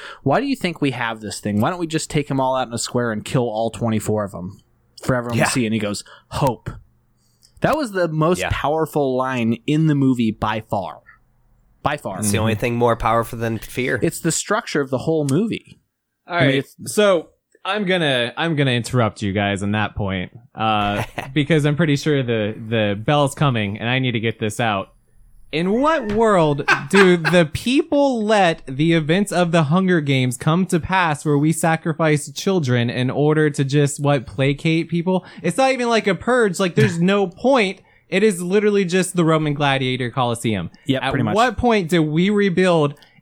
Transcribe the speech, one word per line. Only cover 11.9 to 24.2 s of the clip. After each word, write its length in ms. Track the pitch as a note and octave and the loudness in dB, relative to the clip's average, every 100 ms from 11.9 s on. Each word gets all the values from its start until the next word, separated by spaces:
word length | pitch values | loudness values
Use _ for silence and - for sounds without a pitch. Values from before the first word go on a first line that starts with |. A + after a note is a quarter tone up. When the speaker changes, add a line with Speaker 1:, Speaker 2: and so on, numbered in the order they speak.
| D3 | -4
Speaker 1:
far. 220 | A2+ F#2 | -6 -6
Speaker 2:
It's 120 | G#2+ | -2
the 60 | G#2+ | 0
only 140 | A2 | 0
Speaker 3:
Mm-hmm. 60 | G#2+ | 0
Speaker 2:
thing 160 | B2 A#2 | -2 0
more 200 | A#2+ A2+ | 0 2
powerful 440 | A2+ A#2 A2+ A#2 | 0 0 0 -4
than 180 | A2+ A2+ | -4 -6
fear. 400 | - - B2+ B2+ | -8 -6 -4 0
Speaker 1:
It's 160 | E3 - | -2 -2
the 120 | E3+ | -4
structure 500 | - - G#3+ - D#3+ | -4 -2 -4 -2 -4
of 80 | C3+ | -2
the 100 | C3 | -2
whole 260 | - D#3+ C#3+ | -2 0 0
movie. 500 | C3+ A3 G2 - - _ _ _ _ - | 0 0 -4 -10 -20 _ _ _ _ -8
Speaker 3:
All 80 | F3 | 0
Speaker 1:
I 40 | |
mean, 60 | D#3 | 2
Speaker 3:
right. 80 | C#3 | 0
Speaker 1:
it's 160 | - - A2 | -4 -12 -6
Speaker 3:
So 360 | - G#3 F3+ - _ _ _ | 2 4 2 -2 _ _ _
I'm 220 | F3 G3+ F#3+ | -6 -4 0
gonna, 480 | F#3 D#3 B2+ A#2+ - | 0 2 2 0 -2
I'm 180 | E3 D3 | -2 2
gonna 160 | C#3 | 2
interrupt 500 | A#2+ A2+ B2+ A2 - | 0 0 2 0 0
you 120 | G#2 | -2
guys 280 | G2 G2+ G2+ | 0 0 0
on 80 | G2+ | -2
that 240 | G#2+ G#2 - | -2 -2 -4
point, 360 | G2 F#2 F2+ - - - | -4 -4 -6 -12 -20 -4
uh, 480 | A2 G#2+ G#2 G#2 A2+ - | 0 0 0 -2 -4 -8
Speaker 2:
<laughs> 160 | - | -6
Speaker 3:
because 320 | C#3 C#3 D#3+ D3 | -4 0 2 2
I'm 100 | C#3+ | 0
pretty 200 | E3 C#3+ | 0 0
sure 260 | D#3 C#3+ | 0 0
the, 320 | A#2+ A2+ G#2+ A2 A2 | 0 -2 -2 -4 -4
the 260 | A2+ G#2 G2+ | 0 0 0
bell's 340 | A2 D3 C#3 - | 0 2 0 0
coming, 420 | D3+ A#2+ G2+ A2 | 0 0 -2 -4
and 80 | A#2 | -2
I 100 | B2+ | 0
need 120 | C3 | 0
to 80 | |
get 200 | A#2 | -2